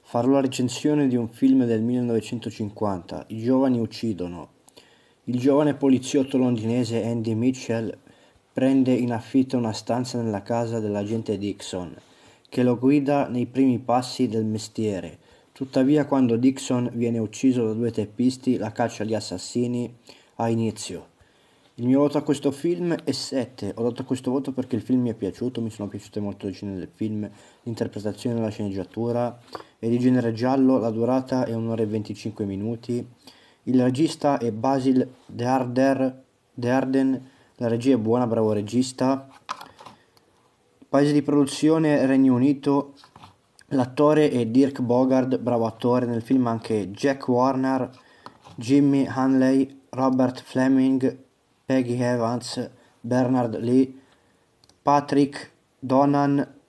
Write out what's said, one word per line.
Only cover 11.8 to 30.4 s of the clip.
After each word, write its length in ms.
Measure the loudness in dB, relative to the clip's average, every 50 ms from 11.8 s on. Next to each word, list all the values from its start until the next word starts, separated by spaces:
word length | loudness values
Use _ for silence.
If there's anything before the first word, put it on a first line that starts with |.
| -8 -10 -14 -18 _ _ _ _ -20 -20 _ _ _
che 160 | _ -2 0 2
lo 140 | 2 2
guida 500 | 2 2 2 4 4 2 2 0 0 0
nei 180 | 0 -2 -4 -4
primi 340 | -2 0 2 2 4 2 0
passi 480 | 0 0 0 0 0 -4 -2 -2 -2
del 180 | 0 0 -2 -2
mestiere. 760 | -2 -4 -6 -8 -8 _ -4 -4 -2 -2 -4 -8 -10 -16 -18 _ _ -20 _ _ _
Tuttavia, 540 | _ -12 -12 -2 0 2 4 4 4 2 2
quando 320 | 2 2 2 4 4 2
Dixon 540 | 4 4 2 2 2 -4 -2 -2 0 0 -2 -2
viene 240 | -2 -2 0 0
ucciso 480 | -2 -2 -4 -4 0 2 2 2 2 0
da 80 | 0 0
due 180 | 0 -2 -2
teppisti, 680 | -2 -2 -6 -6 -2 0 0 0 0 0 -2 -2 -2
la 140 | 0 -2 -6
caccia 320 | -2 -2 -2 -2 -2 -6 -4
agli 120 | -2 -2
assassini 800 | -4 -4 -6 -10 -10 -10 -6 -2 -2 -2 -2 -2 -4 -6 -6 -10 _ _ -20 -20 -20 _ _ _
ha 140 | -4 -2 0
inizio. 680 | 0 0 0 -2 -4 -6 -12 -12 -12 -14 -14 _ _ _ _ _ _ _ _ _ _ _ _ _ _ -4
Il 60 | 0
mio 140 | 2 4 4
voto 180 | 4 2 2
a 60 | -2 0
questo 280 | 0 -2 0 0 -4
film 440 | -4 -2 -4 -4 -2 -2 -2 -2 -2 -2 -4
è 80 | -6
sette. 600 | -6 -6 -6 -6 -4 -4 -4 -6 -8 -10 -8 -8 -6
Ho 80 | -4 -4
dato 200 | -4 -4 -6 -6
questo 280 | -6 -6 -4 -4 -4
voto 200 | -4 -2 -4 -4
perché 240 | -6 -6 -6 -4 -6
il 60 | -6
film 200 | -2 0 0 0
mi 100 | 0 -2
è 20 | -4
piaciuto, 480 | -4 -6 -6 -6 -4 -6 -6 -4 -6
mi 80 | -8 -8
sono 180 | -8 -8 -10
piaciute 320 | -10 -10 -14 -16 -10 -8 -8
molto 280 | -6 -6 -8 -8 -8
le 60 | -8 -8
scene 220 | -8 -8 -8 -8
del 140 | -8 -10 -12
film, 380 | _ _ -6 -6 -4 -6 -8 -10 -12 -18 -20 -20 _ _
l'interpretazione 720 | _ -10 -6 -6 -6 -6 -6 -6 -6 -6 -6 -4 -4 -4 -2
della 160 | -2 -2 -4
sceneggiatura. 880 | -4 -4 -6 -6 -4 -6 -8 -8 -8 -6 -4 -2 -2 -2 -2 -4 -6 -10 _ -18 -18 -18 -18 _ _
È 100 | _ -2
di 120 | -2 0 2
genere 340 | 4 4 4 4 2 0 -2
giallo, 460 | 0